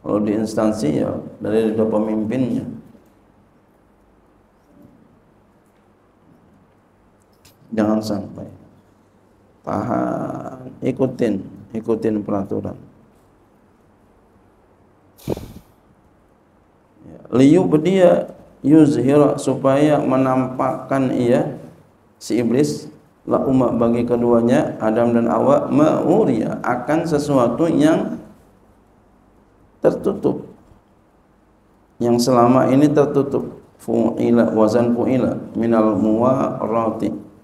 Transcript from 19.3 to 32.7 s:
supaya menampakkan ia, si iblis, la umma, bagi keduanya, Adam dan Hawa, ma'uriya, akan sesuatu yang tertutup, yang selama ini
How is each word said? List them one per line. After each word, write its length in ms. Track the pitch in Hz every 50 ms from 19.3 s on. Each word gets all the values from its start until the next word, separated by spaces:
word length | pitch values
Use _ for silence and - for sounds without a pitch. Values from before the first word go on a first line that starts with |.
| 143 -
supaya 560 | - 139 127 117 135 135 135 143 151 151 147 - -
menampakkan 1040 | 123 131 131 131 131 127 131 127 - - - 135 131 - - - - 135 135 131 123 -
ia, 400 | 131 123 117 127 147 160 156 - - - - - - _ _ _ _ _ _ _ _
si 240 | - - 110 117 120
iblis, 480 | 110 117 135 151 147 147 - - - - - _ _ _ _ _
la 160 | - 120 -
umma, 320 | - 147 131 131 127 113
bagi 320 | 117 113 117 117 117 123 117
keduanya, 720 | 120 123 120 120 120 120 117 117 120 131 151 151 - -
Adam 400 | - 110 110 110 120 117 120 117
dan 160 | 117 117 -
Hawa, 320 | - 117 120 127 143 - - -
ma'uriya, 880 | 123 135 151 - - - - - 170 220 214 147 123 110 - - - -
akan 480 | - - 127 123 - - 151 165 170 165
sesuatu 640 | 156 139 147 147 143 131 120 120 117 - 165 170
yang 480 | 139 135 143 156 170 196 - - - - - - - _ _ _ _ _ _ _ _ _ _ _ _ _ _ _ _ _ _ _ _ _ _ _ _ _ _ _ _ _
tertutup, 640 | - - - - - 208 - - - 139 - - - - - - _ _ - _ _ _ _ _ _ _ _ _ _ _ _ _ _ _ _ _ _ _ _ _ _ _ _ _ 117
yang 160 | 120 120 120
selama 480 | 120 135 127 120 117 120 131 131 120
ini 160 | 117